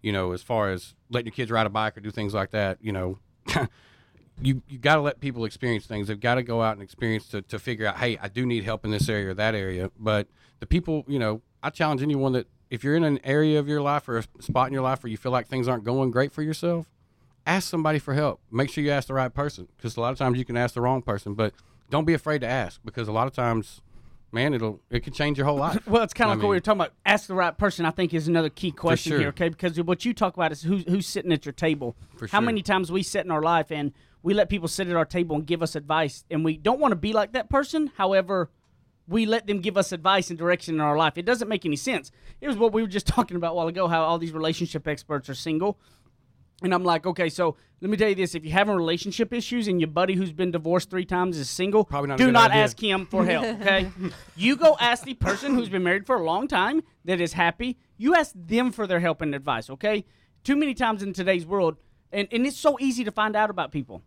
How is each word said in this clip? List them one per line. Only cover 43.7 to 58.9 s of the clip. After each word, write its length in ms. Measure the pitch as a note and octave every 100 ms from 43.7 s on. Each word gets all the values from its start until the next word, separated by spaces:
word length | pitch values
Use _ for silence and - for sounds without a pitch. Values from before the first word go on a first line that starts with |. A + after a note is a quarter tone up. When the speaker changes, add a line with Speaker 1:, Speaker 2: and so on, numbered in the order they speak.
| F3 F3
Speaker 2:
how 120 | E3
all 140 | D#3+ E3+
these 140 | E3
relationship 560 | D#3+ D#3+ E3 E3+ D#3 D#3
experts 400 | C#3+ - D3 C3
are 40 |
single. 440 | C3 E3 D#3 G3 G3+ _ _ _ _ _ _ _ _
And 120 | F#3
I'm 120 | F#3 F3+
like, 200 | E3 F#3+
Okay, 220 | F3 E3
so 300 | - F3 - _ _
let 100 | F#3
me 60 | G#3+
tell 100 | G#3+
you 80 | G3
this. 180 | F3
If 120 | E3 D#3
you're 80 |
having 220 | F3 G#3 F#3+
relationship 560 | E3 E3+ G3+ F#3 A3+
issues 340 | A#3+ - A#3+ G#3
and 140 | F3+
your 80 | D#3+
buddy 240 | D#3 F#3
who's 180 | F#3 F#3
been 200 | D3+ F3+
divorced 380 | E3+ D#3+ F3+ -
three 140 | F#3
times 340 | F3+ F3+ F#3 D#3+
is 120 | C3
single, 340 | - F#3 G#3+
Speaker 1:
Probably 240 | G#3 C#3+ C#3+
not 60 |
a 40 | C3+
Speaker 2:
do 60 | B3+
Speaker 1:
good 40 |
Speaker 2:
not 180 | A#3+ A3+
Speaker 1:
idea. 120 | G#3+
Speaker 2:
ask 160 | G#3+ -
him 240 | A3 F#3+ F#3
for 180 | F#3 F3+
help, 180 | E3+ A3+
Speaker 1:
<laughs> 160 | G#3+
Speaker 2:
okay? 300 | G3 F#3+ F#3 F3+ F#3 - - D#3+
You 180 | G#3+ C#4
go 220 | D#4+ D4+
ask 240 | A#3+ A#3+
the 120 | C4+ B3
person 400 | F#3 G3+ C#4+ B3+
who's 120 | A3+
been 160 | F#3
married 220 | F3 F#3+ G3
for 100 | B3
a 80 |
long 240 | D#3+ F3+ C4
time 340 | F#3 G3+ D#4 - _
that 160 | E3+ F3+
is 140 | E3+
happy. 440 | E3+ F3 E3+ B3 B3 _ -
You 180 | A#3+ E4+
ask 160 | D4+
them 380 | F#3+ E3+ A3 B3+
for 160 | -
their 140 | G3+